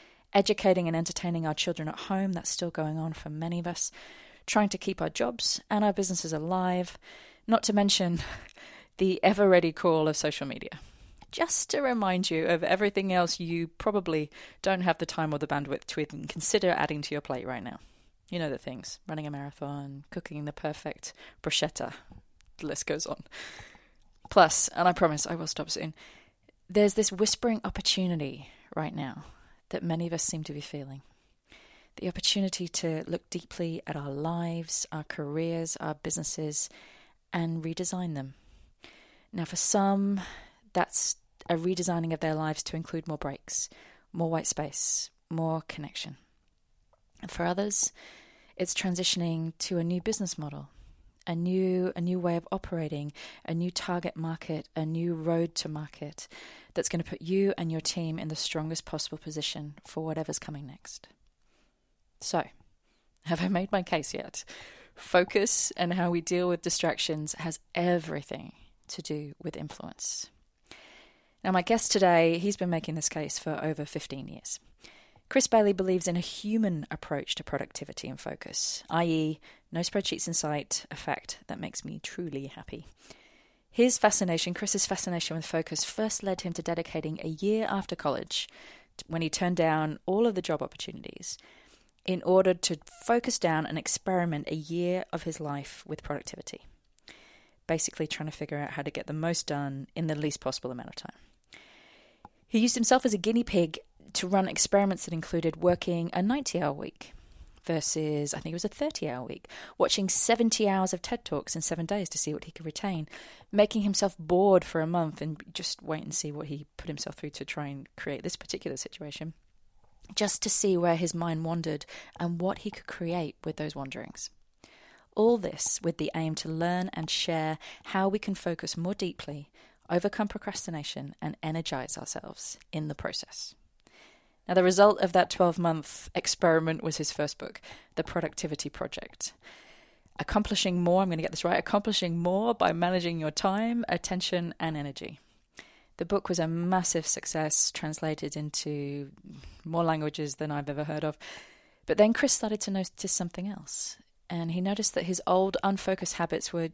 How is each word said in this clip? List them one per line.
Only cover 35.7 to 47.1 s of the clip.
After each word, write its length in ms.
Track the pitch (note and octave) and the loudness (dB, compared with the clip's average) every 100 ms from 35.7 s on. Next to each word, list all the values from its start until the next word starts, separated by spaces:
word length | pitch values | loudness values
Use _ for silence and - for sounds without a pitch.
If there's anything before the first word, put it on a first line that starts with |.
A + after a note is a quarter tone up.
| - | -4
our 180 | D#3 | -6
businesses, 720 | D3+ D#3 D#3 D#3 - D3+ D3+ - - - - - _ _ | -6 -4 -4 -4 -4 -4 -4 -4 -8 -20 -20 -20 _ _
and 300 | F3 E3 E3 | -2 -2 -2
redesign 540 | D#3+ E3 F3+ F#3 F3+ D3 | -4 -4 -2 -2 -2 -4
them. 180 | C3+ - _ - - _ - - - _ _ | -8 -12 _ -20 -20 _ -20 -20 -20 _ _
Now, 120 | - | -6
for 100 | E3 | -4
some, 640 | F3 - G#3 G3 G3 G3 G3 F#3 - - _ _ | 0 4 4 4 4 2 0 -4 -12 -20 _ _
that's 420 | F3+ - - - - _ - - | 0 2 2 0 -2 _ -8 0
a 80 | E3+ | 0
redesigning 560 | E3+ F3+ F3+ E3+ E3 | 2 2 2 0 0
of 80 | D#3+ | 0
their 140 | D#3+ | 0
lives 280 | D#3 D#3 D#3 | 0 -2 -2
to 140 | - D#3+ | -4 -6
include 320 | E3 D#3+ D#3+ | -4 -6 -4
more 100 | D3+ | -4
breaks, 500 | C#3+ C#3 - - - - - - _ | -6 -6 -6 -4 -6 -10 -20 -20 _
more 180 | E3+ E3 | -2 0
white 160 | E3 D#3 | 0 0
space, 640 | - D3 - - - - _ - | -2 -4 -2 -2 -2 -4 _ -6
more 340 | E3 E3 D#3+ - | -2 0 -2 -4
connection. 500 | - D3 - D#3+ C3+ _ _ _ _ _ _ _ _ _ | -10 -10 -10 -10 -12 _ _ _ _ _ _ _ _ _